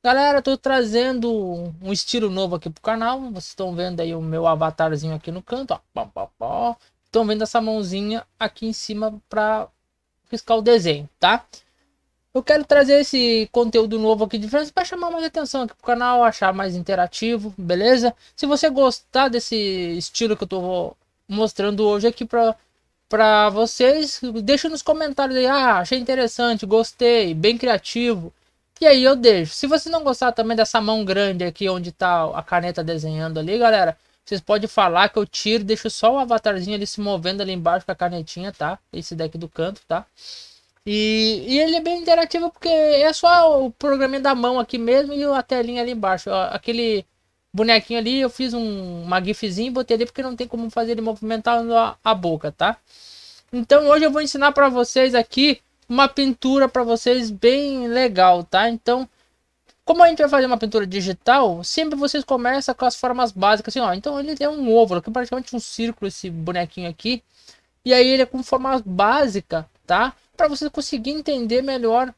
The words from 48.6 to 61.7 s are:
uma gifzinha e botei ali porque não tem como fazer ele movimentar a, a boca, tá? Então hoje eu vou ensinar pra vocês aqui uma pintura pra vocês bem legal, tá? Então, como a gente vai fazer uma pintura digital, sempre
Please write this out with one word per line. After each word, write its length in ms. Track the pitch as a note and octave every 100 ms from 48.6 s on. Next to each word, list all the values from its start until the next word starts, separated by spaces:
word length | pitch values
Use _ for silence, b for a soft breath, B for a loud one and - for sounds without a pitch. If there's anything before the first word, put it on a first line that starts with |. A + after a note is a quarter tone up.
| A3+ G3 F#3 E3+
uma 200 | E3 F#3
gifzinha 440 | F#3 G#3 G#3+ F3+ B3
e 40 |
botei 240 | B3+ B3 A3+
ali 100 | A#3+
porque 180 | -
não 120 | C4 B3
tem 120 | B3
como 200 | A#3 A#3
fazer 220 | A#3 A#3
ele 80 | A3+
movimentar 600 | A3+ G#3+ A3 A3+ A3+ A#3 A#3
a, 240 | A#3 A3 -
a 120 | A3 G#3
boca, 360 | E3+ D#3 D3+
tá? 260 | - F3+ A#3 _ B B B B B _
Então 340 | B3 A3+ C#4+ D4
hoje 180 | D4+ D#4
eu 60 |
vou 100 | C#4+
ensinar 300 | D4+ C#4 C#4+
pra 160 | C#4 C#4
vocês 460 | B3 A#3+ C4 C4
aqui 480 | A#3+ A#3 - D4 C4+ _ _ _
uma 200 | A#3+ C#4
pintura 600 | C#4+ C4+ A#3+ C4 C#4 C4
pra 140 | C4
vocês 460 | A#3 A3+ B3 B3+ A3+
bem 580 | G3+ A#3 C4+ C#4+ C4+ A#3+
legal, 560 | A#3+ B3+ F#3 F#3 F3+
tá? 240 | E3+ F#3 A3+
Então, 400 | A#3 - B3 C4 _ _ _ _ _ _ _ -
como 160 | E4+
a 60 | E4+
gente 120 | D#4+
vai 100 | D4
fazer 180 | C#4 C4
uma 100 | A#3
pintura 300 | A3 G#3+ G3
digital, 760 | G3 F#3 F3+ - C4+ A#3 E3+
sempre 360 | F3